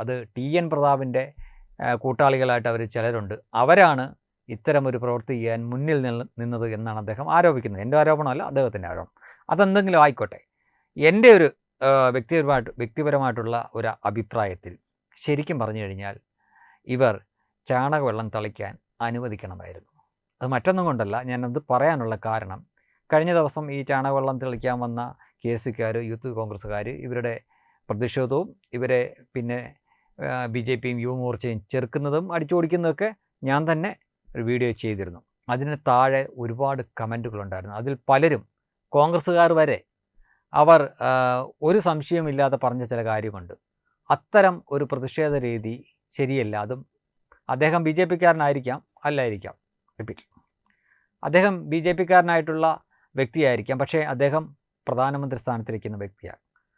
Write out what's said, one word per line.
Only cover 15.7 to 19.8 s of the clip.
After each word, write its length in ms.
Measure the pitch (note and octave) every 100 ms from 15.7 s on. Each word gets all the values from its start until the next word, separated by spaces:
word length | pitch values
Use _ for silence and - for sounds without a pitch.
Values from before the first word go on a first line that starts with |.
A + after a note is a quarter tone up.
| A2
കഴിഞ്ഞാൽ 360 | G2 F#2+ G2+ - _ _ _ _ _ _ -
ഇവർ 340 | B2+ C3 - - _ _ _ -
ചാണകവെള്ളം 640 | B2+ C3+ D3+ C3 G#2+ A2
തളിക്കാൻ 440 | A2 G#2+ - G2 - _ _
അനുവദിക്കണമായിരുന്നു. 880 | A#2 A#2+ B2 G#2 F#2+ F#2 F2 -